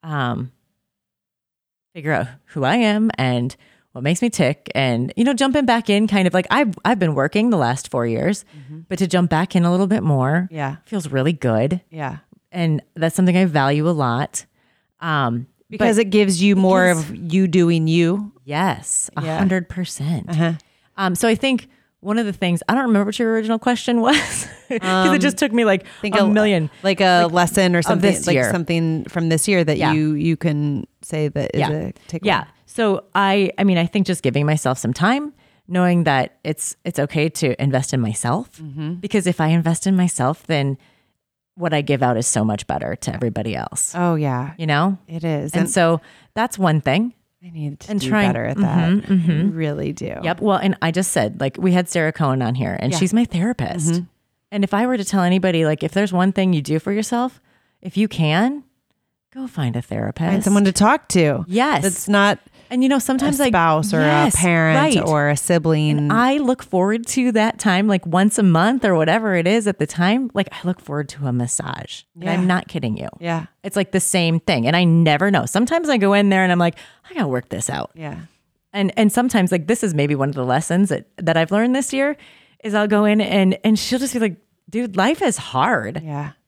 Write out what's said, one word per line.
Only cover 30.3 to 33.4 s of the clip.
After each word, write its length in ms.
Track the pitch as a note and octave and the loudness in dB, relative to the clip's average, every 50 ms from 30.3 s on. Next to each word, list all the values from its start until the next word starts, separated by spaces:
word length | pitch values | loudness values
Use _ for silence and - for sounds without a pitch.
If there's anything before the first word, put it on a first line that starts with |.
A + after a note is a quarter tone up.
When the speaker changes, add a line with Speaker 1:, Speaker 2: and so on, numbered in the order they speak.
| E3 | -2
Speaker 2:
can 500 | D#3 - E3+ D3+ D3 D3 D3 C#3+ C3+ - - _ _ | 0 0 -2 -2 0 -2 -2 -2 -4 -6 -10 _ _
say 280 | _ - - D#3 D3+ D3 | _ -10 -6 -4 -4 -2
that 240 | D3 D3+ C#3 - - | -2 -4 -6 -4 -2
is 60 | - | -2
Speaker 1:
Yeah. 100 | D3 - | -2 -2
Speaker 2:
a 220 | D3+ D3+ - - - - _ _ | -2 -4 -6 -8 -10 -12 _ _
takeaway. 120 | - E3 F3+ | -12 -6 -2
Speaker 1:
Yeah. 200 | G#3 F3+ A2+ - - _ _ _ | 0 0 0 -2 -6 _ _ _
So 380 | _ - - A#3 G#3+ F#3+ - - _ _ | _ -4 -2 0 0 0 -2 -4 _ _
I, 380 | F#3+ G3+ G3 F#3+ G3+ | 0 2 2 2 2